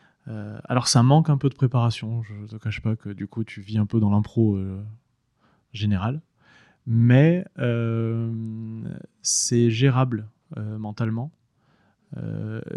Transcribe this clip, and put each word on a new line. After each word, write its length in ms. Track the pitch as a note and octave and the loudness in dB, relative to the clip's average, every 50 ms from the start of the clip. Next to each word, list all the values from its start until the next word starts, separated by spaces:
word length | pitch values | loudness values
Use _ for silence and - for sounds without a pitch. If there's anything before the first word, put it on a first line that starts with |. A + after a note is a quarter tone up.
| _ _ _ _ _ - | _ _ _ _ _ -12
Euh, 300 | A2 G#2+ G#2 G#2+ G#2+ - - | -12 -10 -12 -12 -14 -12 -4
alors, 240 | - B2 B2 A#2 - | 0 0 0 2 4
ça 140 | - B2 | 4 6
manque 260 | A#2 C3 C#3+ D#3+ D#3+ D#3+ | 6 8 6 6 6 4
un 80 | C#3+ | 2
peu 120 | C3 - C3+ | 2 2 0
de 60 | - | 0
préparation. 680 | - C3+ A#2+ - B2 A#2 A#2 A2 - A2+ A2 A#2 A#2 | 0 0 0 2 2 2 2 0 -2 -6 -6 -6 -6
Je 240 | A2 G#2 G#2 G#2 G#2 | -6 -8 -12 -14 -14
te 100 | A2 A2 | -14 -14
cache 240 | G#2+ - A2 G#2 - | -8 -8 -8 -6 -4
pas 160 | - A2 A2 | -4 -4 -4
que, 140 | - - G2+ | -4 -6 -10
du 160 | G2+ G2 G2+ | -10 -10 -10
coup, 180 | - - A#2 G#2+ | -8 -6 -8 -8
tu 160 | - - G#2 | -8 -10 -16
vis 180 | F#2+ G2+ G#2+ G#2+ | -10 -4 -2 -2
un 80 | G#2 | 0
peu 140 | G2 - A2+ | 2 2 2
dans 100 | G#2 G2+ | 2 4
l'impro, 460 | G2+ G#2 G#2+ - - A#2 A2+ G#2+ G2 | 4 2 0 0 0 2 2 2 2
euh, 260 | F#2+ F#2+ F#2+ F#2+ G2 G#2 G#2+ A2 - _ _ _ _ _ _ _ _ _ _ _ _ _ _ | 0 -4 -6 -8 -10 -12 -14 -18 -20 _ _ _ _ _ _ _ _ _ _ _ _ _ _
général. 500 | - G2+ G#2+ G#2 G2+ F2+ G2 A#2 C#3 D#3 - _ _ _ _ _ _ _ _ _ _ _ _ | -8 -4 -2 -2 0 0 -2 -4 -4 -6 -10 _ _ _ _ _ _ _ _ _ _ _ _
Mais, 580 | B2 A2+ A#2 A#2 A#2+ B2 C3+ D3 E3 F3 F3+ - - _ - | 0 2 4 6 8 8 8 8 6 4 2 -2 -6 _ -4
euh, 720 | B2 A#2+ A#2 A#2 A#2 A#2 A2+ A2+ A2+ A2+ A2+ A#2 A#2 A2+ A2+ A2+ A2+ A2+ A2 A2+ A2+ A2 A2+ A2 A2+ - - - - - _ _ | -2 -2 0 0 -2 -2 -2 -2 -2 -2 -2 -4 -4 -4 -6 -6 -8 -8 -10 -10 -10 -12 -12 -12 -12 -12 -12 -12 -16 -20 _ _
c'est 500 | - - - - - - B2 A#2 A#2+ A#2 | -6 -4 -2 -2 0 2 2 4 4 4
gérable, 560 | A2 A2+ C3+ C#3 B2 B2+ C3 B2+ A#2 G#2 A2 G#2+ _ _ _ _ - | 4 4 4 4 4 4 2 2 0 -4 -6 -10 _ _ _ _ -10
euh, 220 | A2 G#2+ G#2+ G#2+ A2 | -10 -8 -8 -8 -8
mentalement. 520 | G#2+ G#2+ G#2 - A#2 A2 A2 A2+ B2+ D#3+ - _ _ _ _ _ _ _ _ _ _ _ _ _ _ _ - | -8 -8 -6 -4 -4 -2 -2 -4 -6 -10 -12 _ _ _ _ _ _ _ _ _ _ _ _ _ _ _ -12
Euh, 460 | A2+ A2 A2 G#2+ G#2+ G#2+ G#2+ A2 A2+ - - G1+ | -10 -8 -8 -8 -8 -8 -8 -10 -10 -10 -10 -8